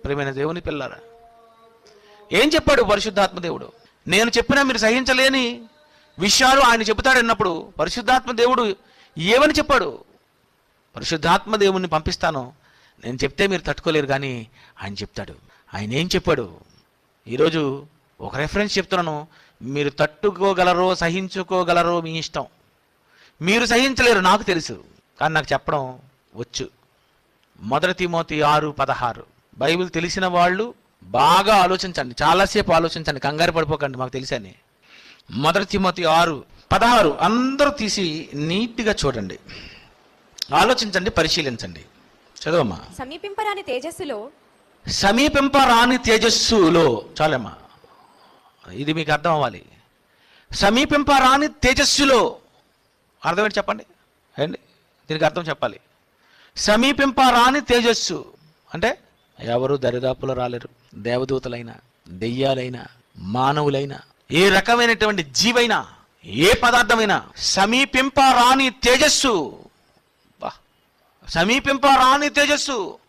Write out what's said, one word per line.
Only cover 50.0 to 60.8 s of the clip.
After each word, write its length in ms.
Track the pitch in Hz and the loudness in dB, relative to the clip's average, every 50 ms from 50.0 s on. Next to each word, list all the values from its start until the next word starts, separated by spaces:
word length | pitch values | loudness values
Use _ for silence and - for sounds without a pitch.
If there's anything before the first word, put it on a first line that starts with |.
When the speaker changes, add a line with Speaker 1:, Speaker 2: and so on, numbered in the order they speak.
| _ _ _ _ _ _ _ _ _ _ | _ _ _ _ _ _ _ _ _ _
Speaker 1:
సమీపింపరాని 960 | - - 196 202 220 247 294 294 294 294 285 - 285 269 262 254 262 285 302 302 | -4 0 0 2 2 2 0 2 0 0 2 4 4 6 6 4 4 4 2 -2
తేజస్సులో 880 | - _ - 247 262 262 285 - - - 285 269 269 226 180 - - - _ _ _ _ _ _ _ _ _ _ _ _ _ _ _ _ - | -4 _ 0 0 2 2 2 0 2 2 4 4 4 4 4 2 -2 -8 _ _ _ _ _ _ _ _ _ _ _ _ _ _ _ _ -4
అర్థం 200 | 156 170 190 214 | -2 0 0 0
ఏంటి 100 | 214 208 208 | 0 0 -2
చెప్పండి? 280 | 196 - 214 214 - _ _ _ _ _ _ _ _ _ _ - | -4 -4 -6 -8 -10 _ _ _ _ _ _ _ _ _ _ -6
ఏండి 160 | 139 165 - - _ _ _ _ _ _ _ _ _ - | -4 -4 -6 -12 _ _ _ _ _ _ _ _ _ -10
దీనికి 160 | 156 156 165 | -4 0 0
అర్థం 180 | 151 156 185 | 0 0 -4
చెప్పాలి. 380 | 165 160 143 _ - 117 98 - _ _ _ _ _ _ _ _ _ _ _ _ _ _ _ | -6 -6 -6 _ -6 -8 -8 -10 _ _ _ _ _ _ _ _ _ _ _ _ _ _ _
సమీపింపరాని 1040 | - - 208 208 220 240 269 285 - 277 269 240 - 262 254 247 240 240 254 269 294 | -4 2 2 4 4 4 2 2 2 0 0 2 4 4 6 6 6 4 4 4 0
తేజస్సు 720 | - - 240 247 226 240 226 - - - 175 147 - - - _ _ _ _ _ _ _ - | 0 2 2 4 4 2 0 0 -2 -6 -6 -8 -10 -16 -20 _ _ _ _ _ _ _ -8
అంటే 240 | 165 190 233 - _ _ _ _ _ _ _ _ - | -4 -4 -4 -4 _ _ _ _ _ _ _ _ -12
ఎవరు 360 | - 113 117 123 131 135 143 | -6 -2 -2 0 0 0 0
దరిదాపులో 580 | 135 127 120 120 123 131 127 127 - - 135 131 | 0 0 -2 -2 -2 -2 -4 -4 -4 -6 -6 -4
రాలేరు. 340 | 127 123 123 120 117 - - _ _ | -4 -4 -6 -6 -10 -12 -16 _ _